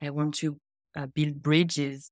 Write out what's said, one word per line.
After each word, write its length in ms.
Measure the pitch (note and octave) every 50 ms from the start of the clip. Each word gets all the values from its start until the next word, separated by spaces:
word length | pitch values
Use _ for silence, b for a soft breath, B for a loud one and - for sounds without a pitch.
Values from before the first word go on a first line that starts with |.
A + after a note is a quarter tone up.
I 80 | D3+ C#3+
want 240 | C#3+ D3 D3+ D3+ D3
to, 220 | - E3 D3+ C#3+ D3+ _ _ _ _ _ _ -
uh, 120 | D3 C#3
build 340 | C3 - D3+ D3+ D3+ C#3+ D3 -
bridges 680 | D3+ D3+ E3 F3 E3 - D3+ C#3+ C#3 C#3 C#3 - -